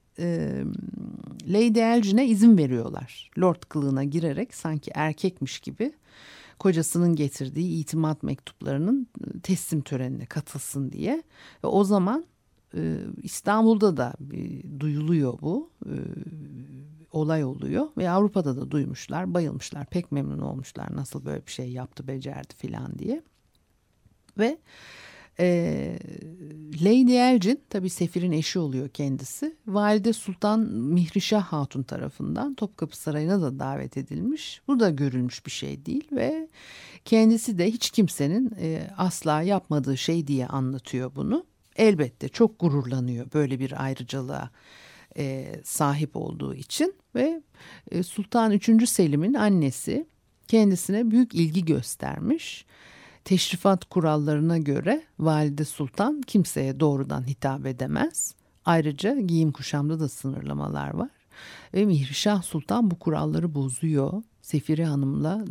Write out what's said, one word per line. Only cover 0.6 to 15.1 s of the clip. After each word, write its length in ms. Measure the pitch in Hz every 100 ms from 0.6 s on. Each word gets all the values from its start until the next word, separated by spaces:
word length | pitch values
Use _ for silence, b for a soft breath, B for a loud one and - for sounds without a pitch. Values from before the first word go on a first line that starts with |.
| 135 - - - - - - - -
Lady 320 | 202 233 220
Elgin'e 460 | 226 240 202 208 262
izin 320 | 208 233 196
veriyorlar. 720 | 139 123 120 - 127 - - -
Lord 240 | 180 165 -
kılığına 360 | 156 139 135
girerek 500 | 143 160 160 143 247
sanki 360 | - 165 156 -
erkekmiş 640 | - 156 151 190 180 135 -
gibi 320 | - - 247 - B B B B B B
kocasının 580 | 196 165 156 170 175 156
getirdiği 640 | 143 - 131 151 175 165
itimat 420 | 147 160 156 151
mektuplarının, 840 | 147 135 - - - 139 175 269 247 -
e, 200 | - -
teslim 400 | 185 185 - 156
törenine 460 | 135 131 127 123 117
katılsın 640 | 147 - 143 - 139 135
diye. 300 | - 160 320 - B B B
Ve 40 | -
o 160 | 196
zaman, 400 | 196 202 185 277 339 _ _ _ _
e, 240 | - 160 156 - -
İstanbul'da 720 | - - - 214 226 220 208 143
da 180 | 123 -
bir 600 | 139 - - - - 143
duyuluyor 580 | 151 147 156